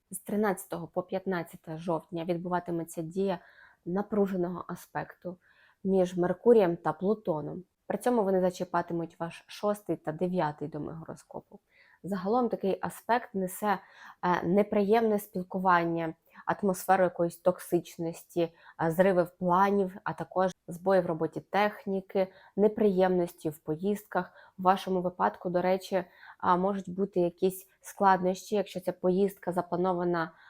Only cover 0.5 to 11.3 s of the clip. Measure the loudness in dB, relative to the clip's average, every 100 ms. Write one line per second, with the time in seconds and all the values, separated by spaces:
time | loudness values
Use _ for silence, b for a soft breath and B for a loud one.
0.5 | -2 -6 -10 -8 -6 -4 -6 -4 -4 -6
1.5 | -12 -14 -8 -4 -4 -4 -8 -4 -4 -2
2.5 | -4 -2 -6 -6 -8 -6 -2 -2 -2 B
3.5 | B B B -6 -4 -2 0 0 0 -2
4.5 | -4 -10 -12 -10 -10 -10 -12 -14 -14 b
5.5 | b b b 0 2 2 2 0 2 6
6.5 | 8 6 2 -4 -2 0 -2 -2 -4 -4
7.5 | -10 -14 _ -6 -2 2 2 4 4 2
8.5 | 0 -4 -2 -2 -4 -6 -8 -10 -10 -18
9.5 | -4 -2 -2 -4 -6 -4 -4 -2 0 -2
10.5 | -2 -8 -8 -10 -10 -14 -16 -14